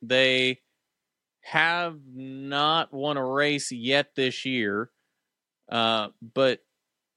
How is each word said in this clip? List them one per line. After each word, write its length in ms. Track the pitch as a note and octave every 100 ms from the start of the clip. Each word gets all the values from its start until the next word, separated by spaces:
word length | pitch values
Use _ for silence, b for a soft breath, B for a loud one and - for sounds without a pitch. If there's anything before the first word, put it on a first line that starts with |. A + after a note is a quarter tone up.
they 580 | A#2 C3 C3 B2+ B2+ B2+ _ _ _ _ _ _ _ _
have 560 | - D#3 E3 F3 E3+ D3+ C3+
not 840 | B2+ C3+ C3+ C#3 C#3+ D3+ D#3+ -
won 240 | C3+ D3 C#3
a 80 | C3
race 460 | C#3 D3 C#3+ -
yet 420 | B2 A#2+ C#3+ C#3+
this 300 | - C3 -
year. 460 | C3+ B2+ G2+ G#2 A#2 _ _ _ _ _ _ _ -
Uh, 400 | A#2 A2+ A2 G#2 -
but, 420 | A2+ C3+ C3 - _ _ _ _ _